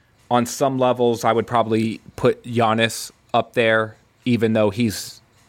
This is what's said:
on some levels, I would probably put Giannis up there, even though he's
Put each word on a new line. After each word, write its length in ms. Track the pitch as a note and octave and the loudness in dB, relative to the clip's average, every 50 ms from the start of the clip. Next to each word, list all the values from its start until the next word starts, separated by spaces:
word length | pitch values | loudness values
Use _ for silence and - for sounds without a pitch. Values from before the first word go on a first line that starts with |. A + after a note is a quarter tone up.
| _ _ _ _ _ - | _ _ _ _ _ 0
on 140 | B2 B2 A#2+ | 0 0 0
some 320 | A#2+ - - C#3+ C3+ C3+ B2+ | -2 -2 -2 -2 -2 0 0
levels, 460 | B2+ B2+ A#2+ A#2+ B2 A#2+ A#2 A2 - | 0 0 2 2 0 0 0 0 0
I 80 | A2+ | 0
would 140 | A2+ A#2 A2 | 0 0 0
probably 540 | - A#2+ A#2 A2 A2 A2 A2 A2+ A2+ G#2 - - - - | 0 0 -2 0 0 -2 -2 -2 -4 -6 -10 -14 -18 -6
put 280 | - - B2 - - - | 0 0 0 0 0 -6
Giannis 680 | B2 A#2 A#2 A2+ A2 A2 A2+ A2+ A2 - - - - - _ _ _ | -4 -2 0 2 2 2 2 0 0 -2 -6 -12 -14 -18 _ _ _
up 220 | - A#2 A2 - - | -2 -2 -2 -2 -2
there, 420 | B2 A2+ A2+ A2 A2 A2 G#2+ - - _ _ _ _ _ | 0 2 2 2 2 0 -4 -8 -16 _ _ _ _ _
even 260 | B2+ A#2+ G#2+ A#2 A2 | -2 0 0 0 2
though 160 | A2+ A2 G#2+ G#2 | 2 2 2 2
he's 500 | F#2 A#2+ A#2+ A2 F#2 - - - - - _ _ _ _ _ | 0 0 -2 -2 -2 -6 -10 -14 -16 -20 _ _ _ _ _